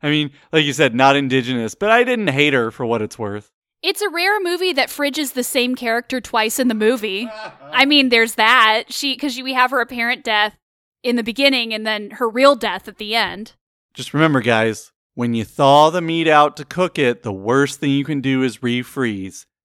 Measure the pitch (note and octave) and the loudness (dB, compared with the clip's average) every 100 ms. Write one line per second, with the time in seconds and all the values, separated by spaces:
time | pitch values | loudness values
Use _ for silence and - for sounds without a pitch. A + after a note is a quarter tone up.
0 | D3 D3+ D3 - _ D#3+ D3 C3 C#3 A#2 | -2 -2 -2 -8 _ 0 0 2 2 6
1 | C3+ C#3 C3+ C3 A#2+ B2 A2 - G3+ A#3 | 6 6 2 0 0 -4 -6 -4 0 2
2 | B3 B3 F#3+ C3+ D3 C3+ A2+ - A#2+ A#2 | 2 0 -2 2 2 2 -2 -4 -4 -2
3 | G#2+ - G#2 G#2 - _ _ _ - - | -4 -6 -8 -8 -12 _ _ _ -6 -4
4 | G#4 E4 F#4 G#4 F4 F4 F#4 C#4 B3 - | -4 -2 -2 0 -2 -2 -2 -2 -4 -2
5 | C#4+ C#4 C#4 B3+ A#3+ C4+ B3 B3+ A#3+ A3+ | -4 -2 -6 -4 -4 -2 -2 -2 -2 -4
6 | A#3+ C4 - A#3 A3 B3 B3 A3 G#3+ B3 | -4 -8 -4 -2 -2 0 0 2 2 0
7 | G#3 F#3+ A#3 G#3+ G#3+ - - B3 C4+ D4 | -2 -6 -8 -12 -16 -18 -6 0 4 4
8 | C4 A#3 A3+ - A3 B3+ A3 A3 - - | 4 2 0 2 4 6 6 2 -2 -6
9 | C#4 C4 C#4+ B3 C4 C4 B3 B3+ A#3 A#3+ | -6 -4 -6 -6 -4 0 0 0 -4 -4
10 | A#3 A#3+ A#3 G#3+ G#3 - _ _ _ _ | -4 -4 -2 0 0 -4 _ _ _ _
11 | B3 A#3+ A3 A#3 C#4 C4 A3+ G#3+ G#3+ G#3+ | -4 -2 -4 0 0 0 -4 -6 -6 -6
12 | G#3 G#3 A#3+ A3+ C#4 B3+ G#3+ F#3 - - | -8 -6 -4 2 4 4 -2 -6 -12 -14
13 | G#3 A3+ F#3+ F3 A3 _ _ _ _ - | -6 -4 -4 -6 -16 _ _ _ _ -16
14 | B2+ C#3 D#3+ C#3 A2+ A2+ A2 G#2+ - _ | -6 0 2 2 2 2 2 -2 -10 _
15 | _ - A#2+ A#2 G#2+ - C#3 C#3+ D#3 F3+ | _ -6 -4 -2 -4 2 6 8 6 4
16 | E3 E3 D#3+ D3+ D3 - D3 F3 F3+ - | -2 -2 2 4 4 0 -10 -4 -2 0
17 | B2+ A#2+ A2+ F#2+ G2+ C3+ C#3+ - D3 C#3 | -2 -2 -6 -8 0 2 0 -2 -2 -2
18 | C3+ D3 C3 C3 C3 G#2+ B2 B2 A#2+ - | -2 -4 -2 0 -2 -2 -4 -4 -6 -4
19 | A#2+ G2+ F#2+ - - _ | -4 -4 -10 -14 -20 _